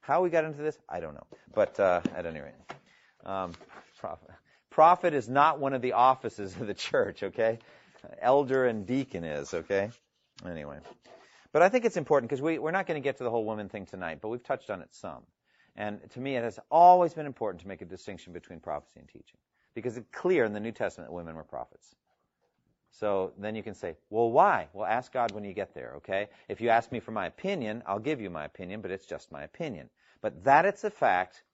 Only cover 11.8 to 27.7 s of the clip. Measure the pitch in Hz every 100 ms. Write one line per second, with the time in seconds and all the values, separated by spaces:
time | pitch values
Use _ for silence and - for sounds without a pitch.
11.8 | 226 185 139 147 117 135 151 160 147 180
12.8 | 185 156 135 127 123 117 107 107 104 107
13.8 | 95 98 87 78 107 123 - - - 98
14.8 | - - 98 67 _ _ _ _ _ -
15.8 | 104 104 107 - 131 131 117 - - 156
16.8 | 175 180 175 160 151 127 110 90 98 95
17.8 | 90 92 - 92 - 87 - 85 80 76
18.8 | - - 69 - - _ _ _ _ -
19.8 | 117 113 110 - 180 180 113 104 107 110
20.8 | 104 - 71 87 85 80 76 71 62 _
21.8 | _ _ _ _ _ _ _ _ _ _
22.8 | _ _ 107 98 95 - 104 110 107 95
23.8 | 92 80 _ 110 117 123 196 139 78 98
24.8 | 98 113 123 131 117 104 101 95 98 -
25.8 | 62 69 - 95 104 - _ 101 117 117
26.8 | 120 123 - 110 95 - 185 196 113